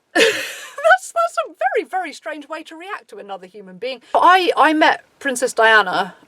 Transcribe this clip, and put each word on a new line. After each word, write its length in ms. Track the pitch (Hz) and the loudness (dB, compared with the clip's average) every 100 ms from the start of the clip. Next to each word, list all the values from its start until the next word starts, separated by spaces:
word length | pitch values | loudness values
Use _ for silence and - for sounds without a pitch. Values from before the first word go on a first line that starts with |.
<laughs> 140 | _ | _
that's, 960 | - 453 359 - - - - 605 740 - | 0 0 0 -8 -14 -18 -2 2 2 0
that's 240 | 679 679 679 539 | -4 -4 -4 -8
a 80 | 320 719 605 | -4 -4 -2
very, 120 | 320 | -4
very 240 | 370 349 | -6 -8
strange 360 | 247 330 302 285 | -10 -12 -14 -12
way 140 | 311 | -14
to 120 | 311 320 | -14 -18
react 320 | 359 427 - | -14 -16 -16
to 100 | 202 | -20
another 280 | 202 190 185 | -16 -16 -16
human 320 | 214 190 185 | -20 -20 -12
being. 220 | 247 254 _ | -10 -10 _
I, 380 | - 320 370 349 - | 2 4 4 2 2
I 160 | 285 | 2
met 320 | 311 311 - - _ | 4 2 0 -6 _
Princess 340 | 285 247 247 | -8 -4 -4
Diana, 600 | - 220 220 190 175 185 - | 2 4 6 4 -2 -4 -8